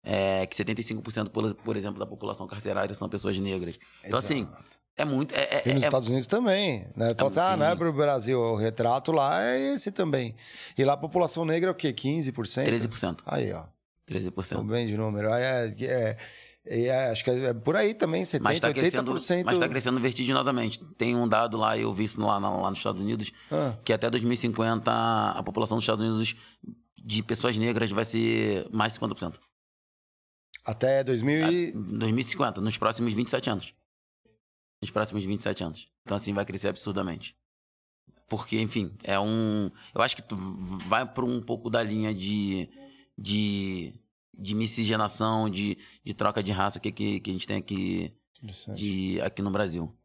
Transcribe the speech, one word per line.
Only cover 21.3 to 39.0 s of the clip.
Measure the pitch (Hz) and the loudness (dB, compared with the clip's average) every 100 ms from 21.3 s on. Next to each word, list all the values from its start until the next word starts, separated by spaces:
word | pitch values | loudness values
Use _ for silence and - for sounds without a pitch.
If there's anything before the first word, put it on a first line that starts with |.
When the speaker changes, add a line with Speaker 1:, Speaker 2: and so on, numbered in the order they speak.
| 110 117 110 | 4 2 2
Speaker 1:
lá, | 110 110 | 2 2
eu | 113 | 0
vi | 98 | 0
isso | 107 - | -2 0
lá, | 107 101 | 2 2
lá, | 101 | 0
lá | 95 95 | 0 -2
nos | 98 | -2
Estados | 107 92 | -4 -2
Unidos, | 101 113 104 - - | -2 -2 -4 -10 -4
Speaker 2:
Ah. | 151 143 110 - | -2 0 -2 0
Speaker 1:
que | |
até | 110 117 | 0 2
dois | 120 | 2
mil | 117 | 2
e | 120 | 2
cinquenta | 120 113 113 113 113 113 117 113 104 | 0 2 0 2 2 2 2 2 2
a | - | 0
população | - - 113 113 | -4 -2 0 2
dos | 110 | 2
Estados | 110 113 | 2 2
Unidos | 110 113 - - _ - - _ - | 0 0 -4 -16 _ -18 -18 _ -18
de | 113 107 | -4 -2
pessoas | 110 117 123 107 | 0 0 2 2
negras | 117 113 113 | 0 2 0
vai | 101 | 0
ser | 110 113 113 113 107 98 - | 0 2 2 2 2 0 -2
mais | 110 110 | 0 0
de | - | 0
cinquenta | 110 - | -4 -4
por | |
cento. | 87 - _ _ _ _ _ _ _ _ _ _ _ - - | -8 -8 _ _ _ _ _ _ _ _ _ _ _ -12 -8
Speaker 2:
Até | 110 131 135 | 0 2 2
dois | 131 120 | 2 2
mil | 127 151 | 2 2
e | |
Speaker 1:
A-, | 160 175 170 | 4 2 0
dois | - 95 107 110 | -4 -6 -2 0
mil | 117 | 2
e | |
cinquenta, | - - 127 98 | 0 0 0 0
nos | 107 110 | -2 2
próximos | 110 117 120 | 0 2 -2
vinte | 104 123 | 0 0
e | |
sete | 131 - | 0 0
anos. | 101 - _ _ _ _ _ _ _ _ _ _ _ | -4 -6 _ _ _ _ _ _ _ _ _ _ _
Nos | 104 | -4
próximos | 104 107 104 95 | -2 0 -2 -2
vinte | 104 | -2
e | |
sete | 101 98 | -2 -2
anos. | 85 - - _ | -4 -8 -18 _
Então, | - 101 | -4 -2
assim, | 104 | 0
vai | 101 98 | -2 -2
crescer | 95 98 | -2 -2
absurdamente. | 92 - 98 92 80 - _ _ _ _ _ _ _ _ _ _ | -2 -4 -2 -4 -6 -12 _ _ _ _ _ _ _ _ _ _
Porque, | 107 - 110 | -6 -2 -2
enfim, | 110 117 92 101 | 0 -2 -4 -6